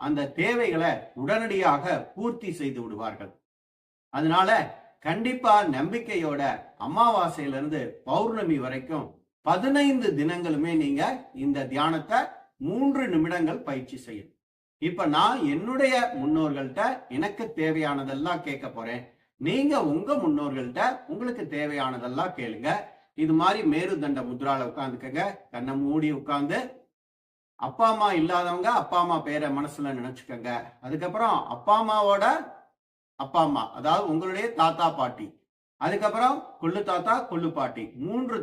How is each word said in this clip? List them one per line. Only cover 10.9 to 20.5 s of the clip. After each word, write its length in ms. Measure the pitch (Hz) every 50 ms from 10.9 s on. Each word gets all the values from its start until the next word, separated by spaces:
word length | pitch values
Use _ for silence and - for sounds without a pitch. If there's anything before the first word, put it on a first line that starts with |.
| 139 143 170 226 262 - - - - 131 135
இந்த 220 | 143 139 - 127 123 131
தியானத்தை 460 | 139 151 160 160 156 156 - 220 247 277 - - - - _ _ _ 131
மூன்று 360 | 151 196 247 269 277 269 269 262 214
நிமிடங்கள் 580 | 175 156 156 165 180 175 165 156 139 123 - -
பயிற்சி 300 | 135 131 127 - 139 123 -
செய்யணும். 260 | 120 110 101 95 - _ _ _ _ _ _ _ _ _ _ 151
இப்ப 240 | 170 175 175 190 151 147
நான் 220 | 156 185 220 254 262 160 143 143
என்னுடைய 400 | 165 196 233 254 262 277 262 262 247 226 - - 135
முன்னோர்கள்ட்ட 600 | 131 147 156 160 156 151 139 139 135 127 123 - 214 247 269 - - -
எனக்கு 360 | 123 135 185 202 202 - 160 147 -
தேவையானதெல்லாம் 880 | 160 156 160 156 160 156 147 143 139 135 135 135 135 151 175 139 - -
கேட்க 200 | 147 139 131 135 123
போறேன். 360 | - 117 113 113 120 123 - - _ _ _ _ _ _
நீங்க 340 | - 156 190 269 277 285 294 233 - - 147
உங்க 180 | - - 262 285
முன்னோர்கள்ட்ட 640 | 262 - 160 147 147 - -